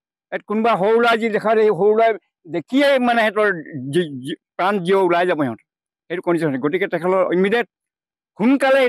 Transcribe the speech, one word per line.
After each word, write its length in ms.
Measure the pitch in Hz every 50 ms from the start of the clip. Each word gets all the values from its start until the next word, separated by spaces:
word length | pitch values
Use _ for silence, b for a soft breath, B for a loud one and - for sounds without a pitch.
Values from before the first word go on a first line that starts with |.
| _ _ _ _ _ _
ইয়াত 100 | 175 190 -
কোনোবা 260 | - 208 220 220 233 220
সৰু 200 | 170 185 214 226 233
ল'ৰাই 160 | 233 233 233 226
যি 100 | 226 233
দেখা 220 | 208 202 165 214 226
যায়, 160 | 220 214 214 196 160
সৰু 120 | 196 208 214
ল'ৰাই 140 | 226 226 226 220 180 - _ _ _ _
দেখিয়েই 500 | 170 147 170 - - 247 277 285 277 277 262
মানে 220 | 247 240 233 233
সিহঁতৰ 260 | 214 220 185 208 214 208 185 165 - - - 135 123 139
যি, 120 | 139 175 175 151 143 127
যি 120 | 127 143 - - _ _ _
প্ৰাণ 180 | - 175 196 208 202 170
জীৱ 140 | 180 196 196 190
ওলাই 180 | 175 175 170 180
যাব 120 | 180 165 147
সিহঁতৰ, 240 | 147 123 113 - _ _ _ _ _ _ _ _ _ -
সেইটো 120 | 165 180
কণ্ডিশ্যন। 280 | - 175 175 160 165 151 135 127
গতিকে 260 | 123 147 165 175 196
তেখেতৰ 360 | 180 - 165 165 180 190 190 180 -
ইমিডিয়েট 340 | 175 180 190 202 220 240 233 - _ _ _ _ _ _ _ _ _ _ _ _ _ -
সোনকালে 420 | 196 247 277 262 277 269 269 269 254